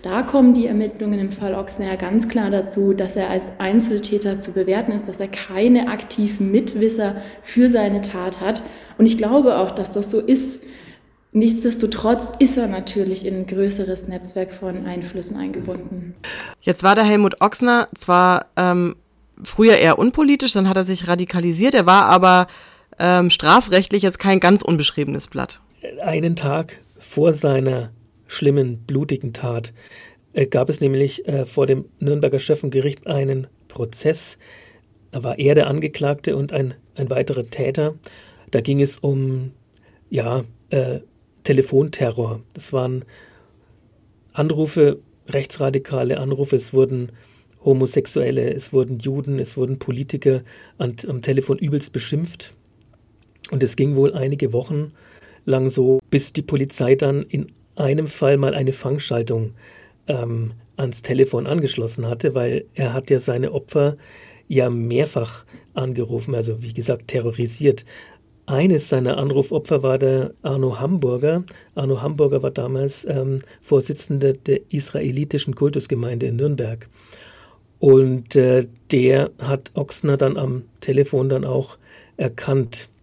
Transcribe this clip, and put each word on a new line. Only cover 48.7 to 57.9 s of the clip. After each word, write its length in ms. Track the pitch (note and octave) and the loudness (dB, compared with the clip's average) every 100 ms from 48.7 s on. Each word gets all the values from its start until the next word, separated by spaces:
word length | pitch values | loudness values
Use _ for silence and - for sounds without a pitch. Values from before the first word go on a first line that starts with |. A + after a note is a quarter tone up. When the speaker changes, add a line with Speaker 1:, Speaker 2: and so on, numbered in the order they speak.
Speaker 3:
wurden 280 | C3+ B2 A#2+ | 0 0 -4
Juden, 400 | C3 C#3 C#3 C3+ | -6 -6 -4 -6
es 180 | - - | -6 -6
wurden 220 | B2+ C3+ | -4 -4
Politiker 640 | - B2 C#3 - C#3+ C3 B2+ - - _ | -6 -8 -6 -2 0 0 -4 -20 -20 _
an, 180 | B2+ A#2 - | -6 -6 -8
am 160 | B2+ | -6
Telefon 340 | B2+ C3+ C3+ C3+ | -2 -2 0 -2
übelst 360 | D3+ D3 C#3+ | -2 -4 -4
beschimpft. 600 | C3+ - D3 E3 - - _ _ _ _ _ _ _ _ _ - | -8 -6 -4 -6 -10 -20 _ _ _ _ _ _ _ _ _ -8
Und 140 | C#3 | -2
es 120 | C3 - | -2 0
ging 200 | C#3+ C#3 | 0 2
wohl 180 | C#3+ | 2
einige 400 | D#3 C3+ C#3+ B2+ | 0 -4 -2 -2
Wochen 380 | A#2+ B2+ D3+ D3+ _ _ _ - _ | -2 -4 -6 -6 _ _ _ -20 _
lang 280 | - C3 C3 | -2 0 0
so, 280 | C3 B2+ C3 _ | 2 4 4 _
bis 200 | C#3+ - | 0 0
die 120 | - | -6
Polizei 500 | C#3+ C#3+ C3+ - B2 | -4 -2 -2 -2 2
dann 300 | C3+ C#3+ C#3 | 4 4 0
in 280 | C#3+ C#3 D3 _ _ - | -2 -6 -6 _ _ -4
einem 320 | C#3+ | 0